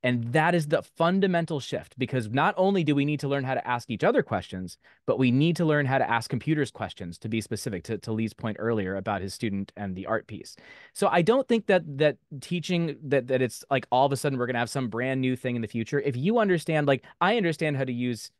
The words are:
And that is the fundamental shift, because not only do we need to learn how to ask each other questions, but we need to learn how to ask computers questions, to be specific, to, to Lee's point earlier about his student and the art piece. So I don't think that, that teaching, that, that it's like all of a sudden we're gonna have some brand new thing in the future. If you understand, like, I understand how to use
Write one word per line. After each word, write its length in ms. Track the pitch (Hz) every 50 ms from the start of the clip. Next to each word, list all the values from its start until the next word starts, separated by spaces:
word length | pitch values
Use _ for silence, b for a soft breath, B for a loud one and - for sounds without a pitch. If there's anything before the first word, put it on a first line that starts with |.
| -
And 280 | 127 123 120 117 117 120
that 200 | 156 156 170 175
is 140 | 175 156
the 160 | 147 156 - -
fundamental 760 | - _ - 170 170 180 196 190 190 180 170 170 - 170 143
shift, 360 | 123 - - 92 80 - -
because 320 | - 131 120 - 127 117 107
not 260 | 110 135 151 190 202
only 260 | 180 185 196 202 190 165
do 100 | 143 147
we 120 | 139 139
need 160 | 147 151 139
to 80 | 151 135
learn 160 | 139 139 131
how 100 | 131 131
to 100 | 123 -
ask 240 | - 123 120 - -
each 140 | 120 101 -
other 180 | 185 247 277
questions, 560 | - - 117 95 95 - - 92 92 87 - _ b b b b b
but 100 | - 123
we 140 | - 131 123
need 240 | 120 131 147 165 170
to 100 | - 175
learn 220 | 156 151 147 143
how 120 | 127 135 135
to 120 | 123 -
ask 180 | 117 117 117 -
computers 440 | - 117 - 147 156 151 143 - -
questions, 460 | - 107 90 - - 95 87 87 -
to 100 | - 110
be 120 | 110 113
specific, 440 | 104 - 117 101 - 127 104 87 -
to, 140 | - 113 101
to 120 | - -
Lee's 220 | 110 110 113 110 -
point 240 | - - 113 104 -
earlier 380 | - 113 117 110 95 92 98
about 240 | 98 92 110 104 95
his 120 | 90 98 -
student 380 | - - 113 98 98 98 - _
and 180 | - 104 98 92
the 120 | 92 98
art 200 | - 110 110 -
piece. 300 | - 104 95 - - - B B B B B B B B
So 140 | - 202
I 160 | 196 - 180 170
don't 240 | 180 226 269 262
think 200 | _ 240 226 -
that, 180 | - 196 180 160 160 143 135
that 180 | 156 151 143 - _ _ - 139
teaching, 560 | - - 180 175 151 - 185 170 170 160 143 - 156
that, 240 | 139 135 139 120 123
that 120 | 131 127
it's 240 | 131 120 - - - _
like 160 | 139 135 - _ -
all 120 | 127 135
of 60 | 139
a 60 | 139
sudden 240 | 127 - 151 139 127
we're 60 | 123
gonna 120 | 117 127 117
have 100 | 120 117
some 200 | - 143 131 117
brand 320 | 101 113 123 131 135 135
new 160 | 131 127 127
thing 180 | 123 - 127 123
in 80 | 120 113
the 60 | 107
future. 320 | - 117 113 - - 143
If 160 | - 143 127
you 220 | 123 135 190 226 240
understand, 500 | 220 196 185 165 - - 160 151 143 143
like, 160 | 139 127 B B B B
I 160 | 170 185 220
understand 400 | 240 202 170 156 - 160 156 143
how 80 | 135 135
to 80 | 131 123
use 400 | 120 123 123 120 110 - - _